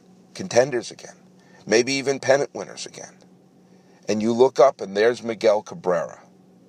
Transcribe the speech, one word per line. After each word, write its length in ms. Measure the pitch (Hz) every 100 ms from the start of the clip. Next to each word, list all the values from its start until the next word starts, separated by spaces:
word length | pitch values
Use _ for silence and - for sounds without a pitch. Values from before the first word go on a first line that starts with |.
| _ _ _ -
contenders 560 | 185 190 143 123 101
again, 240 | - - - _ _ _ _ -
maybe 280 | 110 123
even 260 | 139 131 139
pennant 340 | 120 135 143
winners 320 | 107 92 - -
again. 320 | - - - _ _ _ _ _ _ _ _ -
And 140 | 107
you 120 | 110
look 260 | 117 131 -
up 220 | 135 -
and 140 | 98 98
there's 280 | 110 117
Miguel 400 | 113 107 110 104
Cabrera, 580 | - 90 90 85 71 - - _ _ _